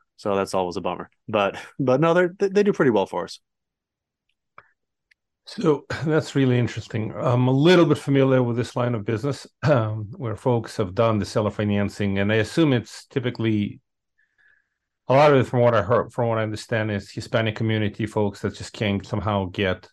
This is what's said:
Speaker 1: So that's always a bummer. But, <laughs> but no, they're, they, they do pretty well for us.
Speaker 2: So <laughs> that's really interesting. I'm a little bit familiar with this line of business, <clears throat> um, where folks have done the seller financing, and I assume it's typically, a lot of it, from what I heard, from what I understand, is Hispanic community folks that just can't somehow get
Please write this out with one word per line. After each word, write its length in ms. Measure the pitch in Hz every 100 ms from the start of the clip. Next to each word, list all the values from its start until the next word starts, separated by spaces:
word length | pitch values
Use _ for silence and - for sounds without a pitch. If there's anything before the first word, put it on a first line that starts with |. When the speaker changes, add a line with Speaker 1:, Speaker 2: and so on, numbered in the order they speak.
| _ _
Speaker 1:
So 180 | 104 98
that's 160 | 95
always 240 | 95 90 90
a 40 |
bummer. 300 | 90 87 87 _ -
But, 280 | 107 98 - -
<laughs> 100 | -
but 220 | 131 131
no, 120 | 165
they're, 220 | 175 180 185
they, 120 | 196
they 140 | 196
do 80 | 208
pretty 180 | - 143
well 160 | 104 95
for 180 | 90
us. 140 | 90 - _ _ _ _ _ _ _ _ _ _ _ _ _ _ _ _ _ _ _ _
Speaker 2:
So 420 | - - 175 139 -
<laughs> 100 | -
that's 320 | 156 151 - 143
really 220 | 131 123
interesting. 540 | 113 - - 110 107 -
I'm 320 | 135 123 127
a 40 |
little 340 | 135 160 180 156
bit 120 | 143
familiar 440 | - 139 135 127
with 140 | 120 117
this 200 | 110 127
line 180 | 120
of 120 | 117 104
business, 400 | 107 139 131 -
<clears throat> 80 | _
um, 460 | 160 131 110 110 101
where 240 | 180 117 107
folks 400 | 131 117 110 -
have 180 | 95
done 240 | 95 113 107
the 60 |
seller 260 | - 123 104
financing, 680 | 101 104 101 98 - 101 98
and 120 | 101
I 60 | 110
assume 380 | 104 - 156
it's 320 | 123 - - -
typically, 720 | 139 120 123 113 107 104 - _ _ _ _ _ _ _ _ _ _ _ _ -
a 60 |
lot 180 | 131 151
of 80 | 135
it, 80 | -
from 120 | 123
what 140 | 120
I 80 | 113
heard, 300 | 95 113 -
from 160 | - 117
what 100 | 113
I 60 |
understand, 480 | 110 104 - 113 107
is 180 | 101 -
Hispanic 460 | - - 120 110 -
community 500 | 110 110 104 104 107
folks 340 | 107 101 -
that 120 | 101
just 180 | - -
can't 320 | - 107 101
somehow 420 | - 107 98 101 92
get 420 | 98 95 90 -